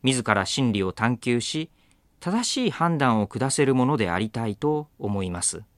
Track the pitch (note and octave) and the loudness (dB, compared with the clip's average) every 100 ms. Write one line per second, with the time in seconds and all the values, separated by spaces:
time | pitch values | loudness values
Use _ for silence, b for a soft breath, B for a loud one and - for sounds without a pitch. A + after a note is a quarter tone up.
0 | B2+ C3 A2+ G#2 F#2+ - B2+ G#2 F#2+ - | 2 0 2 2 2 0 0 2 -2 0
1 | A2+ B2 - A#2+ - D#3 D#3+ b b b | 0 0 0 -2 -2 -6 -8 b b b
2 | b _ - G#3+ A#3+ - A#3+ - E3+ D#3+ | b _ -4 -2 -2 0 -2 0 0 2
3 | C3+ A2+ G2+ A#2 C3 C3+ C#3 C3 B2+ C#3+ | 2 2 0 -2 -2 2 2 4 2 2
4 | G2 F2 A2 A#2 A2+ G2+ D3 D3+ D3 _ | 0 0 -2 -2 -4 -2 -2 -2 -6 _
5 | G#2 G2+ F#2+ F2 - E2+ - | -4 -2 -2 -4 -4 -6 -14